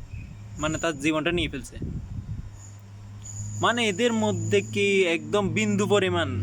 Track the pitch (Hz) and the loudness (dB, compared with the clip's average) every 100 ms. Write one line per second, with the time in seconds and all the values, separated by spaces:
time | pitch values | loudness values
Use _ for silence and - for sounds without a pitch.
0 | - - - - - - 151 156 170 143 | -12 -12 -12 -14 -14 -4 -2 0 -2 0
1 | 151 156 151 175 151 139 113 - - - | 0 2 2 0 -2 -4 -10 -8 -8 -8
2 | - - - - - - - - - - | -8 -10 -8 -10 -10 -14 -18 -18 -18 -18
3 | - - - - - - 196 233 226 185 | -16 -14 -14 -10 -8 0 0 2 2 2
4 | 240 220 214 180 - 202 202 202 202 196 | 2 4 2 0 2 2 2 2 4 6
5 | 180 165 151 202 196 165 214 202 202 202 | 4 2 0 0 2 2 2 2 4 4
6 | 190 175 151 127 | 4 2 0 0